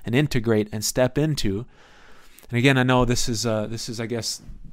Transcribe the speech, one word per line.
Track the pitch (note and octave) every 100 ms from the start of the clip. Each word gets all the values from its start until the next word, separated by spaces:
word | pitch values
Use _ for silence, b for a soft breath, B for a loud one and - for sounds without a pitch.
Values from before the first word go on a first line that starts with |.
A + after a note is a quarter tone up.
and | -
integrate | A#2+ D3+ B2+ A2+ A2 G#2+
and | G#2+
step | - - B2+ C#3+
into. | D#3 C#3+ G#2 G2 C3 b b b b b b b b
And | A#2+
again, | C3 C3
I |
know | B2+ B2+
this | A#2+ A#2+ -
is, | A2+ A#2
uh, | G#2+ G#2
this | A2+ -
is, | A2+
I | A#2
guess, | A#2 - - - - -